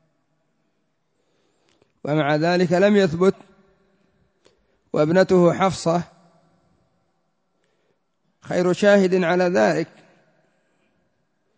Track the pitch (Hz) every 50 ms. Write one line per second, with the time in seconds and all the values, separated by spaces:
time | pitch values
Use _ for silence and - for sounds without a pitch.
0 | _ _ _ _ _ _ _ _ _ _ _ _ _ _ _ _ _ _ _ _
1 | _ _ _ _ _ _ _ _ _ _ _ _ _ _ _ _ _ _ _ _
2 | - 139 151 156 143 143 151 151 160 170 180 180 180 147 180 175 196 208 208 202
3 | 190 151 160 170 180 196 - - - _ _ _ _ _ _ _ _ _ _ _
4 | _ _ _ _ _ _ _ _ _ _ _ _ _ _ _ _ _ _ - -
5 | 151 156 170 185 190 185 190 180 175 170 156 - 190 190 139 - - 165 165 175
6 | 165 - _ _ _ _ _ _ _ _ _ _ _ _ _ _ _ _ _ _
7 | _ _ _ _ _ _ _ _ _ _ _ _ _ _ _ _ _ _ _ _
8 | _ _ _ _ _ _ _ _ - - - 180 180 180 175 - 208 202 202 202
9 | 190 180 190 185 180 165 180 180 185 175 180 214 214 196 151 156 160 - _ _
10 | _ _ _ _ _ _ _ _ _ _ _ _ _ _ _ _ _ _ _ _
11 | _ _ _ _ _ _ _ _ _ _ _